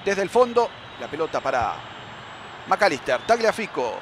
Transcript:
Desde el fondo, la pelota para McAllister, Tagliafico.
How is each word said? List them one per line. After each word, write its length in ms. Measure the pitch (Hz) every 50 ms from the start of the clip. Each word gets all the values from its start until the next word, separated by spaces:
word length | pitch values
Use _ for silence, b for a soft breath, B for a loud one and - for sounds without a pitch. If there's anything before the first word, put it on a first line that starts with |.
| -
Desde 180 | 196 196 185
el 80 | 196 175
fondo, 380 | - 233 247 240 233 240 233 - - - - - - -
la 80 | 123
pelota 340 | 113 147 151 160 151 - -
para 340 | - 135 135 127 113 101 82 76 - - - - - - - - - - - - - - - - -
McAllister, 540 | - 190 190 208 190 151 123 - - 127 120
Tagliafico. 720 | - - 226 240 226 214 - - 220 175 - 143 123 113 95 92